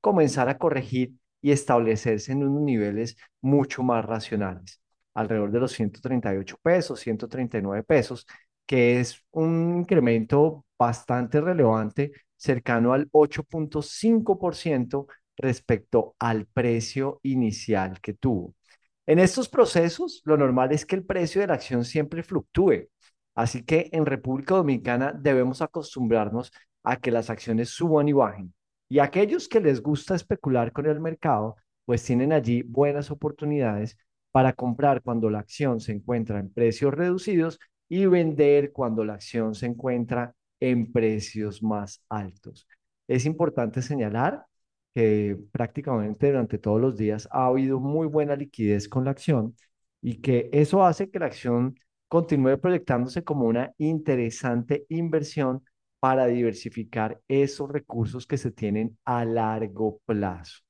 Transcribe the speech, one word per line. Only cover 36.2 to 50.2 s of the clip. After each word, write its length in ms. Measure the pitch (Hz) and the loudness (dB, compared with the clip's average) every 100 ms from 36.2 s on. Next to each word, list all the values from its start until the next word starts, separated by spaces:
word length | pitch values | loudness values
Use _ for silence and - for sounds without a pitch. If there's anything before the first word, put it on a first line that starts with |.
| 113 104 | -2 -6
en 100 | 98 | -6
precios 440 | 107 117 107 139 | 0 0 2 -2
reducidos 640 | 143 175 185 185 180 165 160 _ _ _ | 0 -2 -2 0 0 0 -4 _ _ _
y 160 | 175 190 | 0 4
vender 640 | 180 165 151 147 143 143 | 4 4 4 6 6 4
cuando 320 | 143 127 110 | -2 -2 -2
la 80 | 107 | -4
acción 420 | 104 - 117 110 | -6 -8 -4 -2
se 120 | 107 120 | -4 -6
encuentra 680 | 120 131 123 117 123 120 _ _ _ | -4 -4 -2 -2 -4 -4 _ _ _
en 300 | 127 123 113 | 0 0 0
precios 720 | 120 113 107 98 107 107 98 | 0 2 0 -6 -8 -8 -4
más 400 | 107 104 101 - _ | -4 -4 -6 -14 _
altos. 580 | 107 98 - - - _ _ _ _ _ | -8 -8 -14 -20 -20 _ _ _ _ _
Es 200 | 127 135 | -2 0
importante 560 | 160 170 - 117 127 | -2 -2 0 -4 -4
señalar 640 | 127 143 107 110 143 - - _ _ _ _ - | -6 -4 -4 -2 -2 -4 -14 _ _ _ _ 0
que 400 | 113 107 104 98 - | 2 2 0 -6 -8
prácticamente 800 | - 117 - - 120 107 104 143 | -8 -6 -6 -4 -4 -4 0 0
durante 280 | 135 113 - | 2 -2 -4
todos 240 | 107 107 | 0 2
los 160 | 127 107 | 2 0
días 320 | 107 107 - | -2 -2 -4
ha 140 | - 127 | 0 2
habido 340 | 131 135 135 | 2 0 -2
muy 260 | 135 151 160 | -2 -2 0
buena 300 | 151 147 143 | 0 0 -2
liquidez 520 | 143 - 107 104 98 | -6 -2 0 0 0
con 160 | 131 | -4
la 60 | 131 | -2
acción 460 | 135 - 139 110 120 _ _ _ _ | -4 0 0 0 -8 _ _ _ _
y 200 | 120 113 | -8 -6